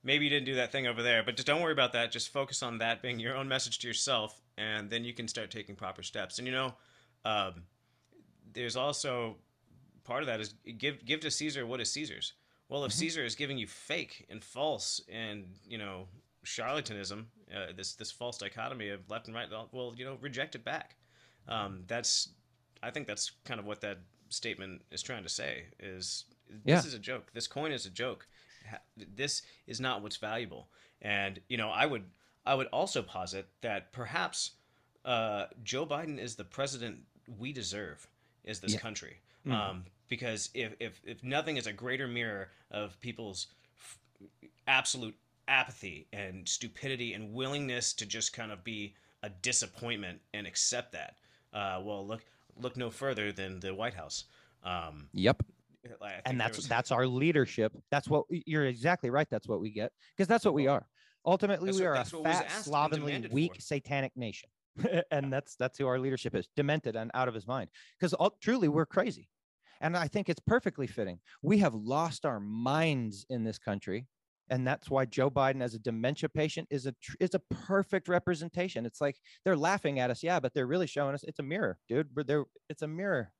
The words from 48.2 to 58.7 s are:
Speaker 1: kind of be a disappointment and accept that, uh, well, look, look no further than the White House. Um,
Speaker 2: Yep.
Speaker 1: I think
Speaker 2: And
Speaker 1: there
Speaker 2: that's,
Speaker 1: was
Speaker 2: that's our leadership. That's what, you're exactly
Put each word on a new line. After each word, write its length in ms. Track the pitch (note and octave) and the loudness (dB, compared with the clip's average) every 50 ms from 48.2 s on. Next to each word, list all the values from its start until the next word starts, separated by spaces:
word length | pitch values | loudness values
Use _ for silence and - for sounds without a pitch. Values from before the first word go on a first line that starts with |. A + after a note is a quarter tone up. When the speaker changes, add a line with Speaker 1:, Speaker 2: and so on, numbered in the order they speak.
| G#2+ - - | -2 -2 -2
Speaker 1:
kind 180 | - A2+ A2 | -4 -8 -8
of 120 | G#2 F#2 F2+ | -8 -10 -8
be 320 | A2+ A2 G#2+ G#2 G2+ - _ _ _ _ _ | -8 -6 -6 -6 -8 -10 _ _ _ _ _
a 80 | - G#2+ | -12 -12
disappointment 920 | F#2+ F2+ - B2+ B2 - A#2+ G2 - - A#2+ A#2 A#2 G#2 G2+ F2+ F2 - _ _ - | -10 -4 -2 2 2 2 0 0 -6 -8 -6 -4 -4 -4 -6 -8 -10 -12 _ _ -10
and 120 | G#2 G2+ | -8 -8
accept 460 | E2+ - - - - A#2+ A#2+ B2 - | -4 -2 0 0 2 0 -2 -4 -6
that, 260 | - D#2+ D2+ - - _ _ _ _ _ _ _ | -10 -12 -12 -12 -14 _ _ _ _ _ _ _
uh, 280 | - G#2 G2+ G2 F#2 F#2 F#2+ | -6 -4 -2 -2 -2 -4 -4
well, 220 | G#2 G#2 G2+ G2 | -6 -6 -6 -6
look, 180 | G2+ A2 A#2 - - _ _ _ _ - | -6 -8 -8 -10 -18 _ _ _ _ -16
look 200 | - A#2+ B2+ A#2+ | -8 -6 -6 -4
no 140 | B2+ B2+ A#2 | -4 -6 -6
further 420 | A2+ - C3+ C#3 B2+ G#2+ G#2 G#2 | -6 -2 -2 -2 0 0 0 -2
than 280 | G2 G2 F#2+ F#2+ F#2+ F#2 | -2 -4 -6 -6 -6 -6
the 140 | F2+ F#2+ F#2+ | -6 -6 -4
White 200 | F#2+ A2 A#2+ A2 | -2 -4 -4 -4
House. 300 | F2+ D#2 C#2+ - - - _ - - - _ _ _ - | -6 -10 -8 -8 -8 -8 _ -20 -20 -20 _ _ _ -6
Um, 460 | F2+ F2+ F2 E2 D#2+ D2+ D2 D2 D2 | -4 -4 -4 -4 -6 -10 -12 -16 -8
Speaker 2:
Yep. 300 | - G2 F#2 A2+ B2+ - - - - _ _ _ _ _ - A#2+ A2 - | -4 2 4 4 4 4 0 -6 -6 _ _ _ _ _ -20 -18 -14 -10
Speaker 1:
I 180 | G#2 G2+ F#2+ F#2 | -10 -8 -8 -6
think 40 | - | -4
Speaker 2:
And 140 | C3 C3 B2 | -2 0 2
Speaker 1:
there 120 | A2+ A#2 A2 | 2 2 0
Speaker 2:
that's, 20 | |
Speaker 1:
was 120 | - - C3 | -2 -2 2
Speaker 2:
that's 220 | A#2 A#2 B2+ - | 2 2 4 4
our 140 | C3 A#2+ B2+ | 4 4 4
leadership. 680 | C3 B2 B2+ C#3+ E3 E3 D3 C3 - - - A2 A2 - - - _ | 4 4 4 4 6 8 6 6 6 4 2 2 2 2 -4 -6 _
That's 180 | - C#3+ - - | 0 0 2 4
what, 180 | D3+ D3+ - - | 4 4 4 2
you're 360 | E3+ E3+ - - D#3 D3+ C#3+ | -2 -4 -2 0 2 4 4
exactly 440 | C3 | 2